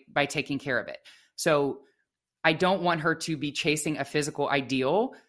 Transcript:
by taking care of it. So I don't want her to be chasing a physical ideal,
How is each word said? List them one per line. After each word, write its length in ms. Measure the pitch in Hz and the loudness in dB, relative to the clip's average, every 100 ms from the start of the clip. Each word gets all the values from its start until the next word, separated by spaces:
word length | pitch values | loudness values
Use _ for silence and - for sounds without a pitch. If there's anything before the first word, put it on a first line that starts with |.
| - | -6
by 180 | 147 143 | -2 -2
taking 320 | 156 135 139 | -2 -4 -4
care 220 | 143 120 | -2 -4
of 80 | - | -4
it. 100 | - - - _ - | -10 -16 -20 _ -4
So 460 | 170 147 139 127 - _ _ _ _ _ | 2 2 2 -2 -12 _ _ _ _ _
I 100 | 160 | 0
don't 280 | 160 180 190 | 4 2 2
want 200 | 175 170 | 2 0
her 120 | 165 160 | 0 0
to 220 | - 156 | -2 -4
be 140 | 147 | -4
chasing 460 | - 165 151 165 139 | -2 0 0 0 -2
a 80 | 139 | -2
physical 440 | 151 147 151 139 | -2 -2 -2 0
ideal, 640 | 143 123 131 131 185 247 - | 0 0 0 2 2 0 -4